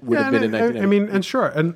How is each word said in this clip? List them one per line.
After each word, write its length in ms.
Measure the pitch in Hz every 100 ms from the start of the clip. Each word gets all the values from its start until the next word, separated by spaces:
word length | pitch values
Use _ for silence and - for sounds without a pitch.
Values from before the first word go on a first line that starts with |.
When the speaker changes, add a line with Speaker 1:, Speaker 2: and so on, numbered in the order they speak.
Speaker 1:
would 160 | 127 117
Speaker 2:
Yeah, 60 |
Speaker 1:
have 100 | 269
been 100 | 110
Speaker 2:
and 120 | - 220
Speaker 1:
in 0 |
Speaker 2:
I, 20 |
I 40 | 233
Speaker 1:
nineteen 140 | 233
ninety. 180 | 196 202
Speaker 2:
mean, 100 | 208
and 140 | 196
sure, 240 | 175 262 165
and, 280 | 151 170